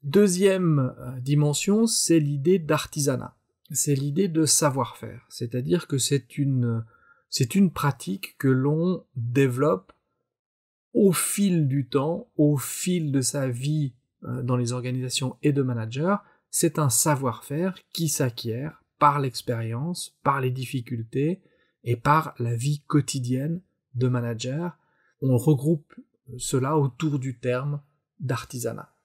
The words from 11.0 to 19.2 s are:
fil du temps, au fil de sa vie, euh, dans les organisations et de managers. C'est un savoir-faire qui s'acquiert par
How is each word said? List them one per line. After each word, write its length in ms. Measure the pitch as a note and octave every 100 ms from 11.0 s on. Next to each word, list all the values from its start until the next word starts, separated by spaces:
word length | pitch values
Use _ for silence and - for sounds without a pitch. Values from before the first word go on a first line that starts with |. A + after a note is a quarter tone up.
| G3+
fil 540 | E3+ - - G3+ F3 D3
du 220 | C#3 B2+
temps, 420 | C#3+ C#3+ F3+ A#3+ -
au 220 | D3 D3
fil 520 | - - - F3+ D#3
de 120 | C3+
sa 260 | B2+ D3 C3
vie, 460 | A#2+ C#3 D#3 C#3+ - _ _
euh, 180 | - B2
dans 140 | B2 B2
les 160 | A#2+
organisations 640 | B2 B2 B2+ B2+ - B2+ -
et 120 | D3+
de 80 | C#3+
managers. 540 | C3 A#2 A2 B2+ E3 G3+ _ _ _
C'est 280 | - E3+ D#3+
un 120 | D3
savoir-faire 840 | - - C#3+ C3 A2 - C#3+ F#3 F3+ _
qui 160 | - E3
s'acquiert 760 | - C3 A2+ A#2+ A2+ D3 - _ _
par 220 | D3 C#3+